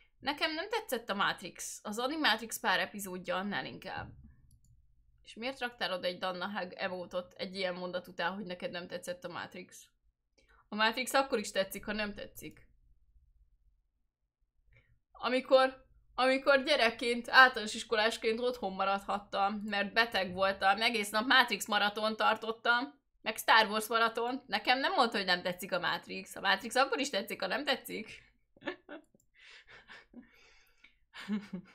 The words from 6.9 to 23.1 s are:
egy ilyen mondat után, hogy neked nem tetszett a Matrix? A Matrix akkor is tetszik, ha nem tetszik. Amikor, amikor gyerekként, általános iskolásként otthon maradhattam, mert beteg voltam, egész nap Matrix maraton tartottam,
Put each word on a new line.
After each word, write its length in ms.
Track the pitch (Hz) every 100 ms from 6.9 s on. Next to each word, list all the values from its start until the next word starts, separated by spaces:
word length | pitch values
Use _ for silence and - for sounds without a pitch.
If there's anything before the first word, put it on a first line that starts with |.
| 185 180 185 185
egy 220 | - 190 190
ilyen 180 | 185
mondat 340 | 180 180 180 180
után, 260 | 180 175
hogy 120 | 196 180
neked 260 | 180 180
nem 160 | 175 180
tetszett 360 | 175 180 180
a 60 | 175
Matrix? 580 | 151 - 185 185 - - _ _ _ _ _ _ _ _
A 80 | 208
Matrix 380 | 220 285 240
akkor 260 | 269 269 226
is 120 | 208
tetszik, 340 | 196 190 196 -
ha 60 |
nem 220 | 214 208
tetszik. 540 | 208 - - 156 - - _ _ _ _ _ _ _ _ _ _ _ _ _ _ _ _ _ _ _ _ _ _ _ _
Amikor, 720 | - 233 254 - 262 262 - _ _ _ -
amikor 480 | 262 262 285 277
gyerekként, 680 | 262 294 226 233 240 240 233
általános 440 | 254 262 233 214
iskolásként 680 | 226 - 214 220 220 226 226
otthon 340 | 247 247 196
maradhattam, 800 | 190 190 196 - 202 - 196 196
mert 400 | 208 214 202 202
beteg 400 | 226 233 196 185
voltam, 480 | 180 190 196 190 208
egész 280 | 233 226 202
nap 160 | 220 254
Matrix 420 | 262 262 196 -
maraton 480 | 208 202 214 214 220
tartottam, 840 | 208 220 220 220 226 240 277 - _